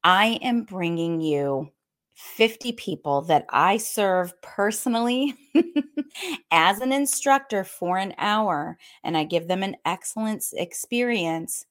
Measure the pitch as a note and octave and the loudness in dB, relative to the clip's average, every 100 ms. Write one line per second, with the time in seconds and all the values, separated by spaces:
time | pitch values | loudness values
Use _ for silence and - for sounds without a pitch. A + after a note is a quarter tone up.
0 | E3+ F#3 A3 A3+ B3+ A#3 A3+ F#3+ E3+ E3+ | 6 4 4 2 0 -2 -2 -4 -2 0
1 | E3 E3 D#3+ D3 C#3 C#3 D3 _ _ _ | 0 0 0 0 2 -2 -4 _ _ _
2 | _ _ - - A3+ A3+ - A#3 - D#3+ | _ _ -20 2 2 2 -10 -8 -8 -6
3 | D3 C#3 D#3+ D3+ - - E3+ G#3 A3 - | 0 0 4 2 4 2 4 2 -2 0
4 | G3+ F#3 F3+ - - - G#3 A3 - A#3 | 2 2 0 -6 -14 -2 0 0 -2 0
5 | A#3+ B3 C#4+ B3 _ D4+ F4 - - - | 0 0 -2 -4 _ 0 2 -2 -4 -8
6 | - - F#4 D#4 _ E3 E3 G3+ B3+ C4+ | -8 -8 -10 -10 _ 4 4 2 0 0
7 | C#4 - C#4 C#4 C4+ G#3 F#3+ - F3 F#3 | 0 0 2 2 2 -4 -4 -6 -2 -2
8 | F#3+ - G3+ G#3+ G#3+ D3+ D#3+ F3 - - | -4 -4 0 2 2 0 -2 -10 -18 -12
9 | - D#3+ D#3 E3+ E3 F#3 G3 F#3+ D#3+ F#3 | -4 -2 0 -2 0 -2 -2 -4 -4 -4
10 | - - A3 G#3+ - - F3 - - A#3+ | -6 -4 -4 -4 -6 -6 -8 -8 -4 -2
11 | B3 A#3 E3 E3 E3 - - | 0 0 0 -2 -6 -10 -12